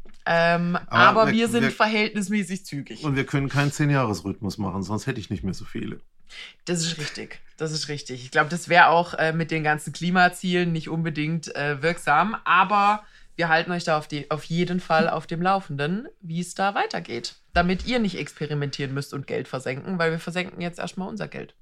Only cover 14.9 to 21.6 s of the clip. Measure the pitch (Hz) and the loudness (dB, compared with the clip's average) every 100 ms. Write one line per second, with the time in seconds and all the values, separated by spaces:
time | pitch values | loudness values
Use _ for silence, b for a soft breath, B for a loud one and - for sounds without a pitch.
14.9 | 160 165 156 - 165 180 196 185 139 147 | 2 2 0 -4 -2 2 0 -2 -4 -2
15.9 | 196 285 - 175 165 175 - 196 220 440 | -4 -6 -14 -8 -6 -6 -2 -2 0 -2
16.9 | 175 175 233 - - _ 175 175 185 - | -4 -6 -8 -8 -14 _ 2 2 2 0
17.9 | 247 208 175 147 - 147 151 139 - 139 | 0 0 -2 -8 -8 -4 -2 -4 -4 -6
18.9 | 135 131 143 135 - 131 135 131 131 - | -6 -6 -8 -6 -6 -4 -6 -6 -6 -4
19.9 | 185 165 165 175 175 180 175 175 170 170 | 0 0 0 -4 -6 -6 -6 -8 -6 -8
20.9 | - 190 214 147 - - _ | -6 -8 -8 -8 -10 -14 _